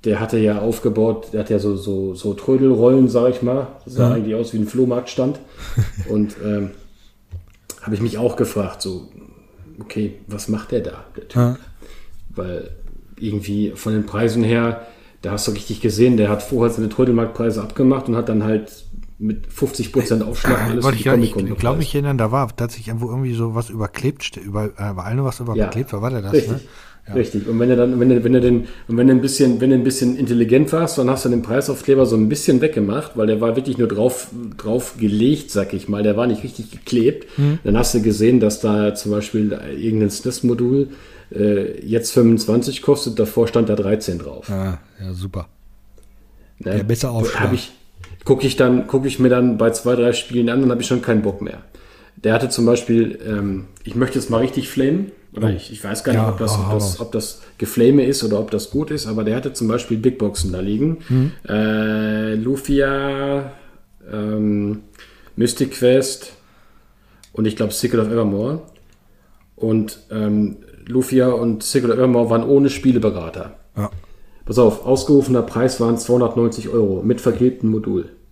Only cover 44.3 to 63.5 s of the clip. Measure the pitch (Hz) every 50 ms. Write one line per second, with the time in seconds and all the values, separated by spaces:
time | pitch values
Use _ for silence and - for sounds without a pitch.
44.3 | 65 - - - 98 95 95 95 90 78 - _ _ - 98 95 92 90 92 95
45.3 | 90 95 87 - _ _ _ - - - - - - - - - - - - -
46.3 | - - - - _ _ - - 98 104 101 107 117 117 - 131 120 113 113 110
47.3 | - - 104 - 127 - - - - _ - - _ - - - - - - -
48.3 | 139 127 - 131 - - 131 123 127 123 - - - 135 131 139 131 - 127 127
49.3 | 123 123 123 123 113 107 110 113 113 - - 123 123 120 120 120 117 - - -
50.3 | 120 123 117 117 117 131 135 127 123 117 113 - 131 123 120 - 113 107 104 101
51.3 | 95 - 104 - - - - - - - - - - - - - _ - - 107
52.3 | 110 117 131 127 - - 120 113 120 120 - - 117 113 113 107 104 - - 104
53.3 | 107 104 101 101 95 95 98 - - - - - - 120 127 123 - 135 - -
54.3 | 120 113 120 131 - 131 - - - 131 131 139 156 185 196 196 - - _ -
55.3 | - 107 107 110 98 85 - - 110 - - 101 107 - - 135 120 110 110 110
56.3 | 104 95 113 104 104 104 92 98 107 104 98 98 87 - 117 - - 113 107 -
57.3 | - - - - - - - 104 - - 117 123 143 143 131 127 139 - - 110
58.3 | 104 101 110 107 - 101 - - - 139 151 151 151 147 - 113 110 110 107 107
59.3 | 110 123 127 139 - - 120 110 113 120 120 - 117 110 110 127 120 - 110 101
60.3 | - - 82 98 87 90 95 101 104 110 135 160 160 160 - - 127 127 131 156
61.3 | - - - - 104 107 107 107 107 107 110 110 107 107 107 107 107 107 107 110
62.3 | 110 110 110 123 139 135 135 - 143 139 139 135 139 139 139 139 139 135 139 139
63.3 | 139 139 135 131